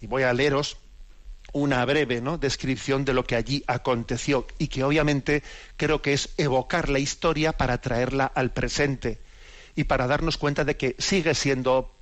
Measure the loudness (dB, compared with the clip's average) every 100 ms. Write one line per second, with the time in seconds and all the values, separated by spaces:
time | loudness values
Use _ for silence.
0 | -2 2 2 4 4 2 -2 -8 -18 -20
1 | -20 -18 -16 -16 -6 -2 0 2 2 2
2 | 2 0 -2 -2 -2 -2 -2 -2 0 0
3 | 2 0 2 -2 0 -4 -2 -2 0 -2
4 | 0 -4 0 0 0 -6 -4 0 2 2
5 | 2 2 2 -2 -2 -18 -18 -4 0 0
6 | 2 0 -2 -2 2 2 0 -2 0 0
7 | 0 0 0 2 0 0 0 0 0 0
8 | 0 0 0 0 -2 -2 -4 0 0 0
9 | -4 -6 -10 -20 -20 -20 -10 -4 0 2
10 | 2 2 0 0 -2 0 -2 0 -2 -2
11 | 0 2 2 2 2 0 2 2 0 -12